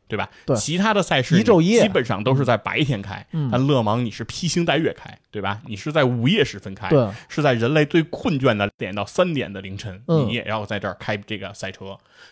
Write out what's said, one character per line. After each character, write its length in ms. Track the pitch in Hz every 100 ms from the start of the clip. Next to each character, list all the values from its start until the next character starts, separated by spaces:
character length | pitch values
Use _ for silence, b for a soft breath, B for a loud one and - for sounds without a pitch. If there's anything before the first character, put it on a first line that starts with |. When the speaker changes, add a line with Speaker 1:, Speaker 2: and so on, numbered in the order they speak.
| _
Speaker 1:
对 80 | 107
吧？ 140 | 95 b -
Speaker 2:
对。 100 | 123
Speaker 1:
其 220 | - 175
他 160 | 214
的 80 | 202
赛 180 | 170 151
事 160 | 123 170
Speaker 2:
一 40 |
昼 160 | 226 190
夜。 220 | 165 233
Speaker 1:
你 60 | 214
基 40 |
本 140 | 185 120
上 180 | 98
都 120 | 107 135
是 100 | 135
在 100 | 113
白 280 | - 92
天 180 | 143 113
开， 240 | 98 98 -
Speaker 2:
嗯。 180 | 165 139
Speaker 1:
但 140 | 123 135
勒 160 | 139
芒 240 | 110 113 120
你 60 |
是 120 | -
披 240 | - - 175
星 160 | 170
戴 140 | 170 147
月 160 | 151
开， 240 | - - - _
对 100 | 107
吧？ 180 | 95 104 123
你 100 | 101
是 160 | 151
在 120 | 156
午 240 | 131 123 123
夜 180 | 208 135
时 140 | 101
分 160 | - 95
开， 120 | 196
Speaker 2:
对。 200 | 151 110 107 B
Speaker 1:
是 140 | -
在 140 | 143 120
人 180 | 117
类 100 | 156
最 200 | 151 170
困 360 | 151 - - 147
倦 160 | 131 104
的 140 | 101 -
点 160 | 101
到 100 | 104
三 300 | 101 - 185
点 180 | 151 98
的 80 | 98
凌 160 | 95 98
晨， 240 | 113 92 123
Speaker 2:
嗯。 220 | 160 120
Speaker 1:
你 60 |
也 120 | 117 -
要 180 | 110
在 160 | 104 104
这 80 | 101
儿 80 | 87
开 180 | - 104
这 220 | 101 107
个 120 | 95 98
赛 160 | 98
车。 260 | 95 98 98 b b b